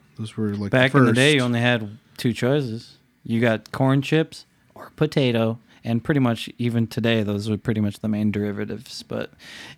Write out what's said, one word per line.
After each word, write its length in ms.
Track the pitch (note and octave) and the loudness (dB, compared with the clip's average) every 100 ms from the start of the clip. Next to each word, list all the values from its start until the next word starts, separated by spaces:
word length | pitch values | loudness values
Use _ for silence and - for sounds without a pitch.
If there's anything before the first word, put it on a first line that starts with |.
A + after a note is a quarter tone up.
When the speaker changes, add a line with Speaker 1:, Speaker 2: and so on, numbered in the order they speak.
| _ - | _ -14
Speaker 1:
those 180 | A2 - | -12 -4
were, 140 | G#2+ | -4
like, 200 | G2+ G2+ | -4 0
the 60 | C3 | 2
Speaker 2:
Back 180 | C3 | 4
in 100 | C#3 | 6
the 80 | A#2+ | 4
day, 200 | A#2 C#3 | 6 4
you 40 | D3 | 4
Speaker 1:
first. 40 | B2 | 2
Speaker 2:
only 140 | A#2+ | 2
had 280 | A#2+ A#2+ G#2+ G#2 _ - | 2 0 -4 -14 _ -4
two 160 | B2 | -2
choices. 640 | A2 A#2+ D3 C3 A2 - - _ _ | 0 0 0 -2 -8 -12 -20 _ _
You 160 | - A2+ | -4 0
got 320 | A#2+ A2 - | 2 0 -4
corn 280 | - C3+ C3+ | -2 2 2
chips 440 | C3+ D#3 D#3+ - - _ _ | 2 0 0 -6 -20 _ _
or 160 | - - - | -20 -14 -2
potato, 640 | D#3 D#3 C3 A#2 A2+ A#2 _ - | 0 2 2 2 0 -2 _ -12
and 180 | A2+ A#2 | -4 -4
pretty 160 | - C#3+ | 0 2
much 280 | B2+ A2+ - - | 2 0 -6 -4
even 280 | A#2+ A#2 A2 | -2 0 -2
today, 360 | - A2+ A2+ | 0 0 2
those 260 | G#2 G2+ A2 | 0 -2 -2
are 80 | G2+ | -4
pretty 240 | - G#2+ | -2 0
much 200 | G#2 - | 0 -2
the 80 | G#2+ | -4
main 220 | G#2+ G#2+ | 0 0
derivatives. 720 | G#2 G#2 G2+ G#2+ G#2 B2 - | 0 -4 -4 -8 -8 -12 -16
But 280 | - A#2 - _ - - - | -10 -10 -10 _ -20 -20 -18